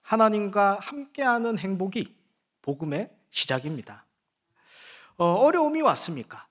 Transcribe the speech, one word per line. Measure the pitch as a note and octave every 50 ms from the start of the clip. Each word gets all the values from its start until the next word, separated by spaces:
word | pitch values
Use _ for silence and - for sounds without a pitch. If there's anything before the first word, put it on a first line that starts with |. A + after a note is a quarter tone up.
하나님과 | _ - G#3+ A3+ A3 A3 G#3+ G#3 G#3 G3+ G3 G#3 G3+ G3 G3 G3+
함께하는 | - - D4 C#4+ C#4 C#4 _ - C4+ B3+ A#3+ A#3 A#3 A#3 A3+
행복이 | E3+ D#3+ F#3+ G3 F3 F#3 G3 - A#3+ A#3 - - _ _ _ _ _ _ _ _ _
복음의 | _ C#3 C#3+ C#3+ E3 D3+ C#3+ E3 A3+ - _ _ _ _
시작입니다. | - - - - C3 C3 C3 D3+ D#3+ B2+ - - G#2 - _ _ _ _ _ _ _ _ _ _ _ _ _ _ - - - - - - - - _
어, | - F3
어려움이 | F3 E3+ G3+ C4 D4+ E4 F4 D#4 D4+ D4+ D#4+
왔습니까? | D#4 A#3 C#3+ - - - E3 C3 A2 _ - - - _